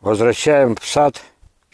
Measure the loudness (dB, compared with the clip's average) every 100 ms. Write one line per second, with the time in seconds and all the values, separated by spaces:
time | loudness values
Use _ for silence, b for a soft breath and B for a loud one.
0 | -4 0 0 0 2 2 2 -2 -4 0
1 | 0 -2 -14 _ _ _ _